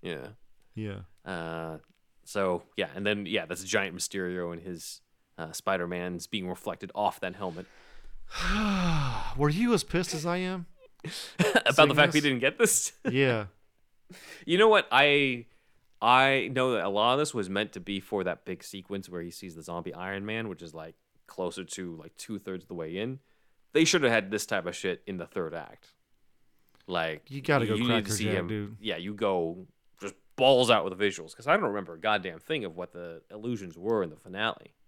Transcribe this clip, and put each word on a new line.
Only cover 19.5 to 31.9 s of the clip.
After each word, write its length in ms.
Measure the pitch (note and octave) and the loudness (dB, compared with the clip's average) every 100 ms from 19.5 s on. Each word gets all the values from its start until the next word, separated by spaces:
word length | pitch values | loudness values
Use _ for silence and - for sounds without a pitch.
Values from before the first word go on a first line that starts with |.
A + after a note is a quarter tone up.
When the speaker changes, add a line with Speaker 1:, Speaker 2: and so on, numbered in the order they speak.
| E2 | -14
Speaker 1:
the 60 | |
zombie 300 | E2 E2+ E2+ | -10 -8 -8
Iron 300 | E2+ F#2 G2 G#2 | -10 -8 -6 -6
Man, 220 | A2 A2+ | -6 -6
which 140 | F2 | -10
is, 100 | E2+ | -14
like, 200 | D#2+ D#2+ - _ _ _ | -14 -16 -18 _ _ _
closer 380 | - F#2 F2 | -6 -6 -6
to, 320 | F2+ - F2+ E2 | -12 -10 -10 -10
like, 200 | D#2+ _ | -16 _
two-thirds 480 | - G#2 G2 F#2 | -10 -10 -8 -10
of 40 | - | -10
the 60 | |
way 220 | F2 D#2+ F2+ | -10 -6 -6
in. 220 | A2+ C3 _ _ _ _ _ | -6 -8 _ _ _ _ _
They 120 | D3+ | 2
should 180 | E3 F3 | 4 4
have 80 | C3+ | 4
had 180 | A#2 F#2+ | 2 2
this 160 | G#2 - | -4 -2
type 200 | G2+ F2 | -2 -4
of 80 | E2+ | -4
shit 260 | F#2+ E2+ - | -4 -4 -6
in 100 | F#2 | -8
the 100 | E2 | -6
third 280 | - E2 | -6 -6
act. 340 | E2 - - _ _ _ _ _ _ _ _ _ _ - | -8 -12 -18 _ _ _ _ _ _ _ _ _ _ -6
Like, 420 | F2+ E2 D#2 _ | -2 -2 -4 _
Speaker 2:
You 100 | C#3 | -10
gotta 240 | C3 D3+ A2 | 2 2 4
go 80 | |
Speaker 1:
you 60 | G#2+ | 0
need 60 | A#2+ | 2
Speaker 2:
Cracker 180 | A2+ G2+ | 0 0
Speaker 1:
to 40 | |
see 120 | G#2+ G#2+ | -2 0
Speaker 2:
Jack, 80 | |
Speaker 1:
him. 120 | G2 F2 | 0 -2
Speaker 2:
dude. 280 | G#2+ G2+ G#2+ | -4 -6 -8
Speaker 1:
Yeah, 160 | G#2+ E2 | -6 -4
you 160 | F#2 | -6
go 520 | G2+ G#2+ F#2 E2 F2 F#2 _ _ _ | -2 2 2 0 -4 -14 _ _ _
just 140 | G2+ - _ - | -12 -12 _ 4
balls 340 | B2+ C3 A#2+ | 6 8 8
out 140 | A2+ | 6
with 120 | F#2 F2+ | 4 0
the 80 | |
visuals, 300 | G2+ F#2 D#2+ | 0 0 -12
'cause 140 | - A#2 | -10 2
I 60 | F#3 | 2
don't 80 | |
remember 300 | D#3+ G2+ F2 | 2 -2 -6